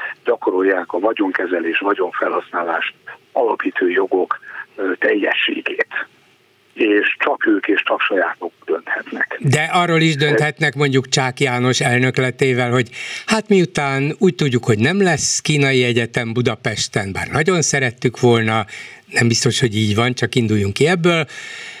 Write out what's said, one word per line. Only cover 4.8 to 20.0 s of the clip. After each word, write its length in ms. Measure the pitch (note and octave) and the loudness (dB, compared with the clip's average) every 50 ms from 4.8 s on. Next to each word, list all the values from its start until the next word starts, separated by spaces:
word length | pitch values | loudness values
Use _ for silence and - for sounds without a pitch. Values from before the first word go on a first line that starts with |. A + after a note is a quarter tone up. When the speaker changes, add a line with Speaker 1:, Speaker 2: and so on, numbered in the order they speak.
| G2 F#2 F2+ - | -6 -4 -4 -2
Speaker 1:
teljességét. 1080 | - G#2+ G#2+ G#2 - - - - - - - - - - - - - - - - - - _ _ _ _ _ _ _ _ _ _ _ _ _ | 0 0 0 0 0 0 -2 -2 -2 -2 -4 -4 -6 -6 -4 -4 -6 -4 -6 -10 -10 -10 _ _ _ _ _ _ _ _ _ _ _ _ _
És 420 | - A#2+ G#2+ G#2 G#2 F#2+ - - - | -2 0 2 2 2 2 0 -2 -2
csak 260 | - - C#3 - - A2 | -2 -2 -2 0 0 0
ők 200 | G#2+ F#2+ - - | 0 0 0 0
és 160 | G2+ F2+ - | -2 -2 0
csak 180 | - A2+ - | -2 -2 -2
saját 340 | - - G#2+ F#2 E2+ D#2+ - - | -2 -2 -2 -2 -2 -2 -4 -8
maguk 260 | F2+ E2+ - _ - | -12 -12 -12 _ -6
dönthetnek. 720 | - D#2+ - - - - - - - - - - - - - | -4 -4 -4 -4 -6 -8 -8 -6 -10 -8 -8 -6 -6 -6 -4
Speaker 2:
De 300 | - C#3 C3 D3+ D#3 D#3+ E3+ | 0 0 0 2 0 0 0
arról 260 | F3+ F3 E3+ E3 D#3+ | 0 2 2 2 2
is 160 | D#3+ D#3+ D#3 | 2 2 2
dönthetnek 600 | C#3 D3+ D3 D3 - D3 D3+ - - D#3+ D3 - | 2 2 2 2 2 2 0 0 0 -2 -2 0
mondjuk 320 | C#3 D3 C#3 C3 C3+ B2+ - | 0 0 2 2 2 2 2
Csák 320 | - C#3+ C3 B2+ B2 - | 0 0 0 0 0 0
János 400 | C#3+ C3 B2 B2 B2 B2+ B2 - | 0 0 2 2 2 2 2 2
elnökletével, 920 | - B2 A#2+ B2 B2+ B2+ B2 - C3 B2+ B2 - C#3 C3 B2 B2 B2 A#2+ | 2 2 2 4 2 2 2 2 0 0 0 0 0 2 2 2 2 2
hogy 180 | A#2+ B2+ A#2+ - - - - - - - - | 2 0 0 -2 -6 -12 -12 -12 -12 -10 -4
hát 240 | - G#3+ A3 G#3 - | -2 -2 -2 2 4
miután 680 | G3+ F#3+ E3+ F3 - D#3+ C#3+ C#3 C#3 C3+ C#3 D3 D#3 - | 4 4 4 2 0 -2 -2 0 0 0 0 -2 0 2
úgy 160 | G3+ F#3 F3 | 2 2 2
tudjuk, 280 | - D#3+ C#3 B2 A#2 - | 2 0 2 2 2 2
hogy 160 | C3 A2 G2+ | 2 2 4
nem 220 | A#2 D3 F#3 G3+ | 4 2 4 4
lesz 400 | G3 F3+ D#3 C3+ - - - - | 2 2 2 0 0 -2 -4 -2
kínai 420 | - - D3+ D3 C#3 C3+ C3+ B2+ B2+ | -2 0 2 2 2 4 4 4 4
egyetem 500 | A#2+ A#2 A#2+ A#2 A2+ - B2+ A#2+ A2+ A2 | 4 2 0 0 0 -2 -4 -4 -2 -2
Budapesten, 800 | B2 A#2 B2 A2 - - A#2+ G#2 - - - - A2 G2+ G2 | 0 0 0 -2 -2 -4 -6 -4 -4 -6 -4 -4 -4 -4 -4
bár 160 | F#2 F#2 F2 - | -6 -8 -8 -4
nagyon 340 | - C3 E3 F#3+ F#3 E3 | -2 0 0 2 2 2
szerettük 580 | - - - C#3 C3 A#2+ A#2 - - B2+ - - | 0 0 0 0 0 -2 -2 -2 -2 -2 0 2
volna, 460 | B2+ B2 A#2 A2+ A2 A2 A2 A2+ G#2 - - - - - - - _ - | 4 4 4 4 2 2 0 0 -2 -4 -10 -16 -18 -18 -20 -20 _ -4
nem 160 | - - A#2+ A#2 | 0 2 2 2
biztos, 320 | A#2 - - B2 G#2 - | 2 2 2 0 0 2
hogy 160 | C3+ A2+ G2+ | 0 0 0
így 200 | A2 A2 G#2 G#2 | 0 0 0 0
van, 180 | G#2+ | 0